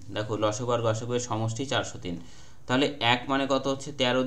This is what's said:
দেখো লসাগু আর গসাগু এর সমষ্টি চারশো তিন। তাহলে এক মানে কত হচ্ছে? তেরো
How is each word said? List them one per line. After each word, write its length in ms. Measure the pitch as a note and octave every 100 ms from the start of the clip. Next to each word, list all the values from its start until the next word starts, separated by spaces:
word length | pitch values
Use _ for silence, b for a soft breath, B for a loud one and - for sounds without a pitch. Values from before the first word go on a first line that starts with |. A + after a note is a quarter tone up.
| -
দেখো 180 | G2+ A2+ G#2
লসাগু 260 | G#2+ G#2+ B2 A#2+
আর 60 | A2+
গসাগু 260 | A2 A#2 A#2+
এর 40 | -
সমষ্টি 340 | A2 A2+ A2+ C3+
চারশো 240 | A#2+ - -
তিন। 100 | F2+ - B B B B -
তাহলে 200 | B2+ - - A#2
এক 80 | B2 C#3
মানে 140 | C3+ C3+
কত 120 | C3+ C#3
হচ্ছে? 180 | C3+ D3 C#3+
তেরো 200 | B2 B2+